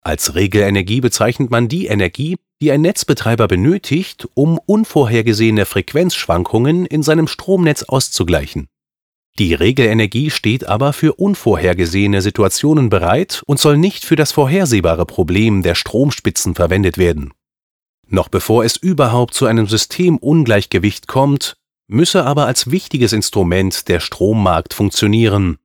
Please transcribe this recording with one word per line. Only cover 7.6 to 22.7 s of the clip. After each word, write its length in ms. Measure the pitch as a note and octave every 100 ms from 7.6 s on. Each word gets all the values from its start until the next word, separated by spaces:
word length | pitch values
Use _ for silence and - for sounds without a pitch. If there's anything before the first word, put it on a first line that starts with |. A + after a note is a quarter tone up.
| E3 D3
auszugleichen. 840 | - C3+ - - F2 D#2+ C#2+ D#2 C#2 _ _ _ _ _ _ -
Die 140 | F#2+
Regelenergie 760 | E2 - C3+ A2+ A2 G#2+ A#2 D3+
steht 380 | - G#2 B2 -
aber 240 | G#2+ C#3
für 220 | - D#3
unvorhergesehene 1080 | - G3 F#3+ A#2+ F2+ F2+ F2+ E2+ F#2+ G2+ G2
Situationen 680 | G2 - G2 - C#3+ D#3 A#2+
bereit 540 | G2+ E2+ A#2+ G3 -
und 160 | - C#3
soll 160 | D#3 D3
nicht 260 | F#3 -
für 140 | - D#3
das 160 | D3+
vorhersehbare 720 | - C3+ F#3 F3 G#2+ E2+ E2
Problem 580 | E2+ - E2 F#2 A2+ G2+
der 120 | E2+
Stromspitzen 800 | E2+ - A2 C#3 - G#2+ - -
verwendet 440 | - E2+ F#2 F#2 F2
werden. 340 | F2 D2+ C#2 _ _ _ _ _ _ _ _
Noch 140 | F#2+ -
bevor 380 | F#2 - A2+
es 100 | A#2
überhaupt 580 | - F#3 D#3 C3+ A#2+ A#2+
zu 120 | -
einem 220 | A#2+ A2+ G#2
Systemungleichgewicht 1400 | A2 - - F3+ E3 C3+ D#3+ B2 G#2 - F#2+ G2+ - -
kommt, 480 | C3 C#3 C#3 - - _ _ _
müsse 380 | A2 F3 F#3+
aber 200 | C3 D3
als 240 | B2+ -
wichtiges 440 | A#2+